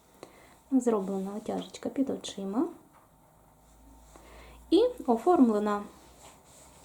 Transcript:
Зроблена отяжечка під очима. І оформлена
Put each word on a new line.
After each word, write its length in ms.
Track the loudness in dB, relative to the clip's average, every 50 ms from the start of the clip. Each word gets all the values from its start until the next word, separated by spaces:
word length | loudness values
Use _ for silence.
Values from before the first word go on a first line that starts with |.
| _ _ _ -20 -20 -20 -20 -20 -20 -20 -20 -20 _ _
Зроблена 600 | 0 2 2 2 0 0 -2 -4 -4 -6 -6 -6 -8 -10
отяжечка 520 | -8 -8 -8 -8 -8 -10 -12 -12 -10 -6
під 200 | -4 -2 -2 -2
очима. 580 | -4 -6 -8 -12 -10 -8 -8 -4 -2 -2 -2 -2 -4 -10 -20 _ -20 -20 _ _ _ _ _ _ _ _ _ _ _ _ _ _ -20 -20 -20 -20 -20 -20 -20 -20 -20 -20 -20 -20 -20 -20 -20 -20 -20 -20 -2 2
І 140 | 4 4 4 2 0 -2 0 0
оформлена 760 | 0 2 4 4 4 6 6 4 4 2 0 0 -2 -2 -4 -10 -16 -20 -20 -20 -20 -20 -20 -20 -20 -20 _ -20 -20 -20 -20 -20 -20 -20